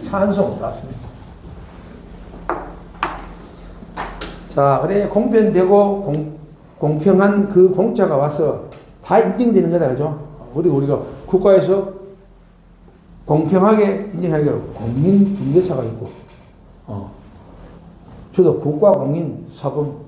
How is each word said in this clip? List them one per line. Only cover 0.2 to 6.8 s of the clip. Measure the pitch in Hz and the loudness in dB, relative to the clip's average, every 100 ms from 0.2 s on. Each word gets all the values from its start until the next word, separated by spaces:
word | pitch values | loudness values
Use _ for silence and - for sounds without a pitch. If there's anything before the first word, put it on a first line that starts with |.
| 202 202 185 - | 0 0 -2 -4
나왔습니다. | - - - - - - - - - - - - - - - - - - - - - - - - - - - - - - - - - - - - - - - | -10 -10 -14 -14 -16 -18 -20 -20 -20 -18 -20 -20 -20 -20 -20 -20 -18 -14 -10 -10 -10 -18 -20 -10 -10 -10 -16 -18 -20 -20 -20 -20 -18 -14 -14 -12 -14 -14 -6
자, | - 139 131 | 2 2 2
그래, | 156 202 196 | 0 0 0
공변되고 | 208 233 220 202 180 185 202 202 196 | 0 2 2 4 2 4 4 4 0
공-, | 196 151 151 - - - - | -4 -4 -6 -12 -20 -20 -20
공평한 | - | -4